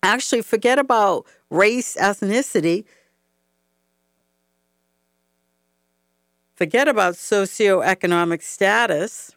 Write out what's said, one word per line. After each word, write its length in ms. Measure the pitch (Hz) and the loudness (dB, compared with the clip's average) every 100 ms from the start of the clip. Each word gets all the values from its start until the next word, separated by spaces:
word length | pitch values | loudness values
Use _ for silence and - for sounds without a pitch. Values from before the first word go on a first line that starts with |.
Actually, 380 | 190 240 - 240 | 0 0 -2 -4
forget 360 | 214 226 240 269 | -2 0 2 2
about 480 | 277 233 202 165 - _ _ | 2 2 2 0 -6 _ _
race, 460 | 165 208 247 - - | 2 2 2 -6 -2
ethnicity. 880 | 196 196 196 226 277 202 165 175 - _ _ _ _ _ _ _ _ _ _ _ _ _ _ _ _ _ _ _ _ _ _ _ _ _ _ _ _ _ _ _ _ _ _ _ _ _ | -2 0 -2 -2 -2 -2 0 -2 -6 _ _ _ _ _ _ _ _ _ _ _ _ _ _ _ _ _ _ _ _ _ _ _ _ _ _ _ _ _ _ _ _ _ _ _ _ _
Forget 320 | 165 233 285 | -2 2 2
about 280 | 226 185 175 | 2 0 -2
socioeconomic 1300 | - 208 196 - 208 190 175 185 180 175 175 165 | -2 -2 -2 0 2 2 2 0 0 0 0 -2
status. 880 | - - 196 214 233 151 202 - - | -8 -2 2 2 0 -2 -4 -10 -20